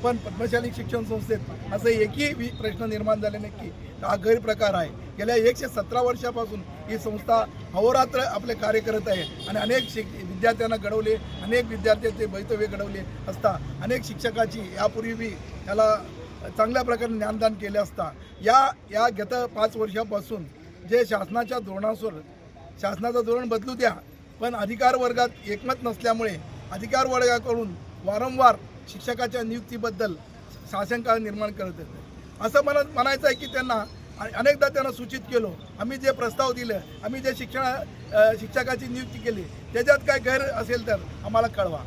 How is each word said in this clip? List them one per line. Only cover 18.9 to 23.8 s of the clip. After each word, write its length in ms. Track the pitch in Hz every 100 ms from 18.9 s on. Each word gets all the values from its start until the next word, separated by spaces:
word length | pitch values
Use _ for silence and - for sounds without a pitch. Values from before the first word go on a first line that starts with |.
या 160 | 208 240
गत 260 | 196 208 247 240 220
पाच 220 | 220 220
वर्षापासून 680 | 220 196 220 202 - 220 151 - - - 175
जे 140 | 233 240
शासनाच्या 500 | 214 190 226 233 247
धोरणानुसार, 600 | 196 190 214 220 220 160 156 - - - - -
शासनाचं 400 | 196 196 226 240 220
धोरण 220 | 233 247
बदलू 260 | 226 233
द्या, 200 | 247